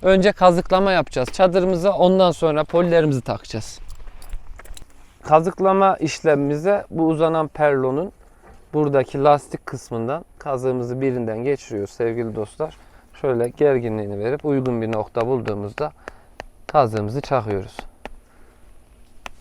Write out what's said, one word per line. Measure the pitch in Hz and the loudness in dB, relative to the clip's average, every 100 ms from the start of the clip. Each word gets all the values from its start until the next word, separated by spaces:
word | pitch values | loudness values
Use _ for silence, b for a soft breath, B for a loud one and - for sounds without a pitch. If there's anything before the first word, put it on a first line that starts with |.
Önce | 185 190 196 | 4 4 4
kazıklama | - 185 170 - 185 196 | 6 4 4 2 2 2
yapacağız | 180 147 139 127 | 2 0 -2 -4
çadırımıza, | - 190 185 180 175 190 | 2 4 4 2 0 4
ondan | 170 180 190 180 | 6 6 6 4
sonra | - 160 151 | 4 0 0
polilerimizi | 151 170 175 170 156 131 | 0 2 4 4 4 0
takacağız. | - 107 - 110 - - - - - b b - - - - - - - - _ | -2 -8 -8 -10 -10 -14 -14 -12 -14 b b -12 -12 -16 -16 -16 -16 -20 -20 _
Kazıklama | - 156 170 - 190 190 196 - | 2 2 2 0 2 4 2 2
işlemimize | 151 - 160 143 143 147 180 202 - | -2 -2 0 2 0 -2 -2 -2 -2
bu | 160 160 | -2 0
uzanan | 156 160 160 151 | 0 0 0 -4
perlonun | - 151 139 131 139 196 - - b b b - | 0 0 2 0 -2 -6 -10 -20 b b b -8
buradaki | 151 147 139 127 143 | -2 0 0 0 0
lastik | 143 147 - - - | 2 2 0 -14 -12
kısmından | 127 - 117 113 160 - - | -14 -10 -8 -6 -8 -10 -16
kazığımızı | 147 131 131 127 120 127 | -8 -4 -2 -2 -4 -4
birinden | 135 123 113 110 | -2 -2 -4 -4
geçiriyoruz | 131 139 - 107 101 | -4 -4 -4 -8 -6
sevgili | - 117 117 113 110 | -4 -4 -4 -6 -6
dostlar. | 104 - 156 - b b b - | -8 -8 -10 -10 b b b -8
Şöyle | 139 120 120 | -2 0 -2
gerginliğini | - 147 131 117 110 101 101 | 2 2 2 0 -4 -6 -6
verip | 110 143 151 | -4 -4 -2
uygun | 139 127 120 | -2 -2 -2
bir | 110 | -2
nokta | 110 104 120 117 | -4 -4 -4 -2
bulduğumuzda | 131 110 104 101 - 151 - B B B B B - - | -2 -4 -6 -8 -8 -10 -10 B B B B B -20 -2
kazığımızı | 151 120 107 104 131 | 2 2 0 -4 -6
çakıyoruz. | - 131 107 98 104 - - - - - b b b b b - - - - - - - | -4 -4 -2 -6 -6 -14 -18 -18 -20 -20 b b b b b -20 -20 -20 -20 -20 -20 -20